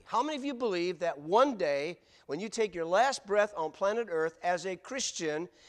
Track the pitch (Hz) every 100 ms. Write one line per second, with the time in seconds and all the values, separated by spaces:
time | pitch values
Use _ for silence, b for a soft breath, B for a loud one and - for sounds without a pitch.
0 | - 214 294 294 277 247 240 180 175 170
1 | 170 147 151 208 285 214 160 143 156 170
2 | b b - 147 214 - 214 170 165 190
3 | 269 254 196 202 208 170 156 - 196 226
4 | 220 160 160 - 180 180 185 185 - 262
5 | - - 160 151 175 b